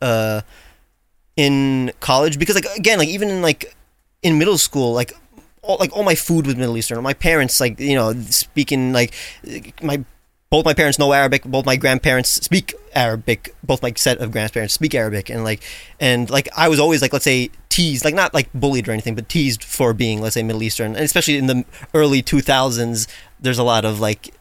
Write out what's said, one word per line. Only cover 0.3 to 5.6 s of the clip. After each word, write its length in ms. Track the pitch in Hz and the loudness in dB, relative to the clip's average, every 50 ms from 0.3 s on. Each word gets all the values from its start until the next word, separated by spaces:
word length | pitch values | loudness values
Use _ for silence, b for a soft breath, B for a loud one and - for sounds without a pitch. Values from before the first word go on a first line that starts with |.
| 107 107 107 b b b b b b b b b b _ _ _ _ _ _ _ - | -2 -4 -6 b b b b b b b b b b _ _ _ _ _ _ _ -2
in 560 | 160 143 139 139 139 135 135 131 131 127 123 - - | 0 2 2 2 2 2 0 0 0 -2 -4 -6 -6
college, 380 | - - 131 135 151 165 147 139 | -2 2 2 4 2 2 0 -2
because, 160 | 135 - - | -2 -2 -2
like, 120 | 196 - 202 - | -2 -2 -4 -4
again, 220 | - 170 220 220 185 | 0 2 2 4 4
like, 100 | 156 156 | 2 0
even 200 | 185 196 208 202 | 0 -2 -2 -2
in, 140 | 190 185 | -2 0
like, 320 | 175 165 156 - - - - _ _ _ _ _ _ _ _ _ | 0 0 0 -2 -4 -18 -20 _ _ _ _ _ _ _ _ _
in 160 | - 170 160 151 | 0 2 4 4
middle 200 | 165 208 190 151 | 4 4 2 2
school, 340 | - - - 139 127 120 | 0 -2 0 0 0 0
like, 200 | 117 123 123 - - - _ _ _ - - _ _ _ | 0 0 -2 -4 -6 -20 _ _ _ -20 -20 _ _ _